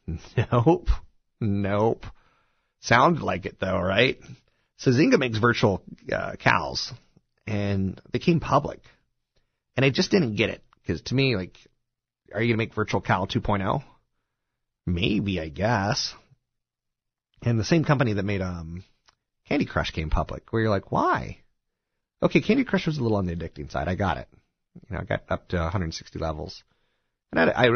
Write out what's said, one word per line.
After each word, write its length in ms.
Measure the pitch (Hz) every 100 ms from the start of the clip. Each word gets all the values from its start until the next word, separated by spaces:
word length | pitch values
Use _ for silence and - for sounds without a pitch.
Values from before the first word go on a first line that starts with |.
| -
<laughs> 120 | 82 - - -
Nope. 360 | 120 117 175 - - - _ _ _
Nope. 680 | 113 101 98 104 110 - - - _ _ _ _ _ _
Sounded 420 | - 117 143 170
like 240 | 98 92 -
it, 120 | -
though, 200 | 95 92
right? 380 | 90 98 131 - - 123 _ _ _ _
So 140 | -
Zynga 280 | 123 208 247
makes 200 | 127 110
virtual, 440 | 120 113 110 92 - - -
uh, 240 | - - -
cows, 560 | - 117 73 - - 120 _ _ _ _ -
and 540 | 104 101 98 95 - -
they 60 | 127
came 220 | - 165
public. 400 | - 135 143 - - _ _ _ _ _ _ _ _ -
And 80 |
I 60 | 135
just 200 | 127 180
didn't 260 | 202 135 107
get 140 | 101
it, 120 | - _ _ -
'cause 140 | 85
to 120 | -
me, 220 | 127 135 107
like, 200 | 90 - _ _ _ _ _ _ _
are 80 | -
you 100 | 117
gonna 60 | 110
make 160 | 110
Virtual 260 | - 107 101
Cow 240 | - 101
two 160 | 95 117
point 220 | - 101
oh? 200 | 98 147 - _ _ _ _ _ _ _ _ _ -
Maybe, 540 | 87 101 311 101 90
I 80 | 80
guess. 680 | 71 104 117 98 120 - - _ _ _ _ _ _ _ _ _ _ _ _
And 160 | 117 117
the 60 |
same 200 | 101 170
company 280 | 147 139 127
that 100 | 101
made, 180 | 95 101
um, 420 | 92 87 82 85 - _ _ _ _ _ _
Candy 160 | 294 -
Crush 240 | - -
came 180 | - 78
public, 420 | 90 78 - -
where 100 | 113
you're 80 | 110
like, 220 | 98 -
"Why?" 460 | 147 339 311 101 - _ _ _ _ _ _ _ _
Okay, 180 | - 165
Candy 240 | 143 240
Crush 220 | 247 190 -
was 120 | 151
a 40 |
little 160 | 117 104
on 80 | 90
the 80 | 85
addicting 340 | 82 - 71
side. 180 | - 76
I 60 |
got 240 | 90 98 67
it. 100 | - _ _ _ _ - -
You 80 | 90
know, 40 |
I 20 |
got 200 | 92 101 -
up 200 | 92 -
to 160 | 90
a 60 | 82
hundred 240 | 98 82
sixty 240 | - - 85
levels. 440 | 80 78 80 - - _ _ _ _ _ _
And 180 | - -
I, 20 | -
I, 20 | 123